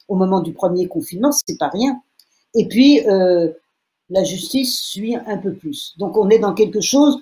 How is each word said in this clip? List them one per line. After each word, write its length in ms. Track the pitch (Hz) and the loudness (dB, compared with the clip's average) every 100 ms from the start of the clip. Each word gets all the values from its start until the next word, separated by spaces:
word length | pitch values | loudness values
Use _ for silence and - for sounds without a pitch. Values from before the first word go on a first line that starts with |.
| - | -6
au 80 | |
moment 240 | 190 190 190 | -2 0 0
du 120 | 165 | -2
premier 360 | - 180 180 180 | -4 -2 -2 -4
confinement, 420 | 160 - 175 285 | -6 -8 -4 -2
c'est 280 | - - 156 | -2 -6 -6
pas 100 | 143 | -6
rien. 320 | 196 269 254 _ _ _ _ _ | -2 -4 -4 _ _ _ _ _
Et 120 | 226 170 | -2 0
puis, 400 | 220 277 294 214 | 4 6 6 4
euh, 440 | 190 180 175 165 165 _ _ _ _ _ | 2 4 2 0 -4 _ _ _ _ _
la 140 | 190 | -2
justice 580 | 185 190 - 262 254 - | -2 -6 -4 -2 -2 -4
suit 340 | - 196 226 | -8 -8 -6
un 220 | 233 220 190 | -6 -6 -6
peu 160 | 196 | -6
plus. 400 | - 156 143 - - | -8 -10 -12 -14 -8
Donc, 180 | 196 214 | -2 0
on 140 | 202 | 4
est 80 | 220 | 4
dans 160 | 202 | 2
quelque 260 | 185 202 208 | 0 0 0
chose 400 | - 277 294 - | 0 4 4 2